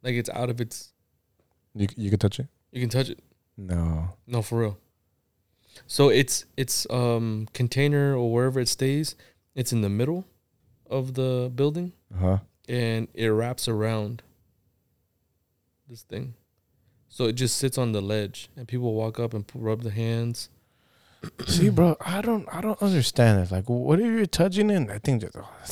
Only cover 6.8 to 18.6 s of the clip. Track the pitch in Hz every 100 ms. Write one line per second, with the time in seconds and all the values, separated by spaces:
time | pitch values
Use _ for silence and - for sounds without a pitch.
6.8 | - 123 120 117 113 107 107 - 120 135
7.8 | 143 143 139 131 117 120 131 131 120 -
8.8 | 135 143 151 - - _ _ 131 120 117
9.8 | 101 101 135 175 - _ _ _ _ _
10.8 | - 135 131 131 131 127 127 123 143 160
11.8 | 175 - - 95 92 98 - _ - 123
12.8 | 117 113 113 - 113 107 120 127 - 110
13.8 | 110 110 104 117 - _ _ _ _ _
14.8 | _ _ _ _ _ _ _ _ _ _
15.8 | 139 117 - - 127 117 _ _ _ _
16.8 | _ _ _ - 117 123 123 - 135 135
17.8 | 117 107 98 107 104 - - -